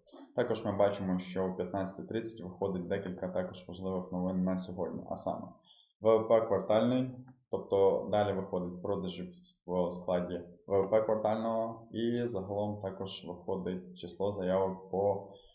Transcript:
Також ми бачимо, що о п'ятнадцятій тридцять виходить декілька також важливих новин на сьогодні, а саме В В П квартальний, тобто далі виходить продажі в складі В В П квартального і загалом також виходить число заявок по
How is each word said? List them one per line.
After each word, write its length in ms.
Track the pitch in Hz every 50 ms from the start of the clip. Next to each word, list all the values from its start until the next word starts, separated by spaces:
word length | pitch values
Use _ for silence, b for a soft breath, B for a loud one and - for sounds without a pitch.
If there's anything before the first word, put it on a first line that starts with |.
| _ B B B B B _ -
Також 280 | 123 - 113 - -
ми 60 | 110
бачимо, 480 | 98 98 101 101 101 - 98 95 90 90
що 260 | 90 - - 95 95
о 80 | 92 90
п'ятнадцятій 500 | - 92 90 - 98 95 92 - - -
тридцять 380 | - 110 113 113 - - -
виходить 460 | 87 92 - - 98 98 92 90 87 87
декілька 400 | 95 101 - 92 90 - - 90
також 400 | - 92 90 90 - - - -
важливих 440 | 90 92 92 92 95 92 90 -
новин 320 | 92 90 90 92 92 92 90
на 140 | 92 92 90
сьогодні, 460 | - - 87 95 87 - - - - -
а 60 | -
саме 320 | - - 92 - - - - - b b b b b b b b _
В 160 | 101 110 113 110
В 100 | 110 -
П 140 | 117 113
квартальний, 720 | - - 101 95 92 - 107 110 120 120 127 127 127 131 - - - - - _ _ _
тобто 560 | - 95 - - 98 98 98 95 95 - - -
далі 220 | 98 104 104 101 95
виходить 480 | 95 95 - - 90 87 87 90 -
продажі 520 | - 98 98 90 90 90 90 90 90 - B B B B B _ _
в 240 | 90 90 90 90 85
складі 520 | 87 90 - - 90 90 87 90 90 85 - - - - _ -
В 140 | 98 98
В 80 | 92 -
П 120 | 107 110
квартального 840 | - - 110 107 - 107 110 113 113 113 113 113 113 117 117 - - -
і 360 | - 107 117 117 120 120 120 117
загалом 540 | 113 95 92 98 101 101 104 104 104 104
також 440 | - 95 95 - 98 92 - - -
виходить 720 | 85 87 - - - 98 92 90 92 90 90 - - - -
число 340 | - 90 - - 95 104
заявок 580 | 101 98 92 90 92 95 95 95 92 92 - -
по 420 | - 92 101 101 98 98 98 B B B B B B